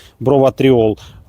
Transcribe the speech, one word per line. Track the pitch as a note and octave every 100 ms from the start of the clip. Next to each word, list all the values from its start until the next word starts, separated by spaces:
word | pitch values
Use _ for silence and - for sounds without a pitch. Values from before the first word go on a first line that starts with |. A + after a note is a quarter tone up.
| - -
броватріол... | A#2+ C#3 C3 - C3 A#2+ A2 G2+ - -